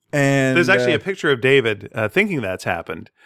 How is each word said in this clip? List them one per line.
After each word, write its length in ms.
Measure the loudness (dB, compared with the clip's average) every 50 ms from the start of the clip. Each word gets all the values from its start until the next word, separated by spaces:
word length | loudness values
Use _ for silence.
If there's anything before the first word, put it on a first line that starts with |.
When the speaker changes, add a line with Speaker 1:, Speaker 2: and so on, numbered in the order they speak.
| _ -6 -2
Speaker 1:
And, 420 | 0 2 2 2 2 2 2 2
Speaker 2:
There's 140 | 2 2 4
actually 240 | 2 2 2 2 0
Speaker 1:
uh 40 | -2
Speaker 2:
a 20 |
picture 320 | -2 -6 -8 -4 0 -2
of 100 | 0 2
David, 480 | 2 4 4 4 4 2 -2 -4 -8 -12 -6
uh, 140 | -4 -4 -2
thinking 320 | 0 0 0 0 -2 -4
that's 240 | -4 -6 -6 -6 -6
happened, 460 | -6 -6 -6 -6 -10 -12 -12 -12 -20 _ _ _